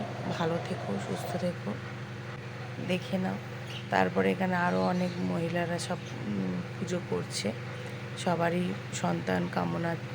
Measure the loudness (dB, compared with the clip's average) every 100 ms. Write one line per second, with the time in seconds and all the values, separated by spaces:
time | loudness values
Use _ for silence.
0 | 0 -4 -2 0 0 0 -2 -4 -2 -2
1 | -2 -2 -2 0 0 -2 -4 -4 -6 -8
2 | -8 -8 -8 -8 -8 -8 -6 -4 0 0
3 | 0 0 0 -2 -4 -8 -8 -8 2 4
4 | 6 6 4 4 4 4 4 4 4 4
5 | 2 0 0 2 2 2 0 0 -2 -4
6 | -4 -4 -2 0 0 -2 -4 -4 -2 -2
7 | 0 -2 -2 -2 -2 -2 -6 -6 -6 -6
8 | -6 -2 2 4 4 4 2 -2 -4 0
9 | 2 2 2 2 2 2 2 2 0 0
10 | -4